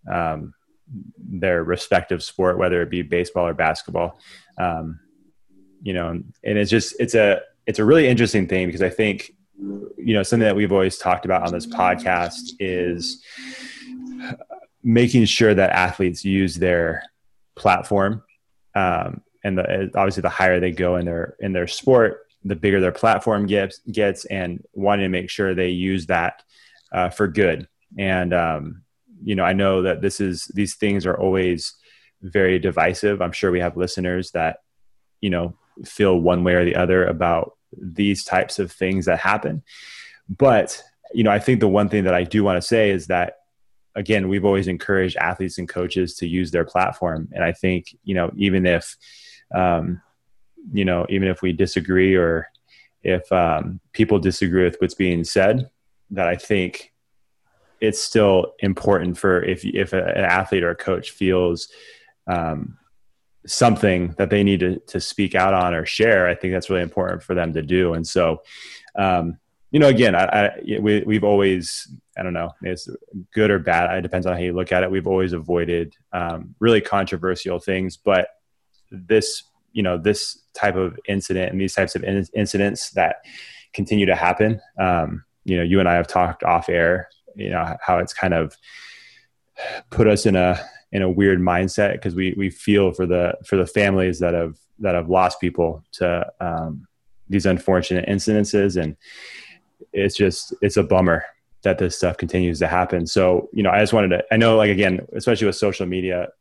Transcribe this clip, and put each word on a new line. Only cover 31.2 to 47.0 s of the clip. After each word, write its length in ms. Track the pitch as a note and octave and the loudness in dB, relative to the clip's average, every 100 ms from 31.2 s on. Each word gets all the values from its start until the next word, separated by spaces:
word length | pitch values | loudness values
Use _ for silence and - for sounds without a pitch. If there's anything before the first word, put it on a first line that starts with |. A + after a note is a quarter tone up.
| F#2+ F#2+ F#2 F2 - - _ _ _ _ | 0 0 0 -2 -6 -14 _ _ _ _
very 360 | F#2+ G2+ F#2 F#2 | -4 0 2 2
divisive. 600 | F#2+ E2+ E2 F#2 G#2 G2+ | 0 0 0 0 -2 0
I'm 100 | F2 | -4
sure 200 | - G2 | -2 0
we 80 | F2+ | 0
have 180 | F2 E2+ | -2 -4
listeners 540 | F2+ - F2+ F2+ F2+ | -6 -4 -4 -4 -4
that, 260 | F2 D#2+ - _ _ _ _ _ _ | -4 -4 -4 _ _ _ _ _ _
you 80 | G#2 | -2
know, 260 | F2 E2+ - _ - - | -2 -4 -8 _ -20 -20
feel 340 | - G2+ F2+ | 0 2 4
one 240 | E2+ F2 | 2 2
way 100 | F2+ F2 | 4 2
or 100 | F2 | 2
the 100 | - | 2
other 300 | F2+ F#2 F2+ | 2 2 2
about 520 | E2 F2 E2 - _ _ - | 0 0 0 -2 _ _ -16
these 460 | F#2 E2 G2+ G2 | -14 -2 0 0
types 360 | - F#2 F#2 - | 0 -2 -2 -4
of 120 | F#2 | -6
things 340 | - F#2 F#2+ F2 | -2 -2 0 0
that 140 | F2+ | 0
happen. 440 | F#2+ G#2 - D#3 - - - - - - - | 0 -2 -2 -8 -10 -20 -20 -20 -20 -20 -14
But, 540 | F#2+ C3+ A2 - - - _ - | 2 4 4 2 -6 -16 _ -8
you 100 | A#2 | 0
know, 80 | A2 | 2
I 80 | G#2 | 2
think 200 | - B2+ | 2 2
the 80 | G#2 | 4
one 220 | G2 G2+ | 4 2
thing 160 | G#2 F#2 | 0 2
that 80 | |
I 100 | F2+ | 2
do 200 | F2 G#2+ | 2 0
wanna 180 | G2+ F2+ | 2 0
say 280 | - A#2 G#2 | 0 2 2
is 180 | F#2+ E2 | 0 -2
that, 300 | F2+ F2 - _ _ _ _ _ - | -2 -2 -6 _ _ _ _ _ -10
again, 340 | F#2+ G#2 F#2 | 0 0 2
we've 160 | G2 G2 | 0 2
always 220 | G2 F#2 | 2 0
encouraged 500 | F2 - G2 F#2 F2+ | -4 -2 0 0 0
athletes 400 | E2+ F2+ F#2 - | -2 -2 -6 -6
and 100 | F2 | -8
coaches 480 | - F2+ F#2 F2 - | -6 -4 -2 -4 -4
to 120 | F2 | -4
use 240 | F2 F2 | -2 -2
their 140 | E2+ E2 | -2 -2
platform. 640 | F#2 F#2 - | 0 -2 -2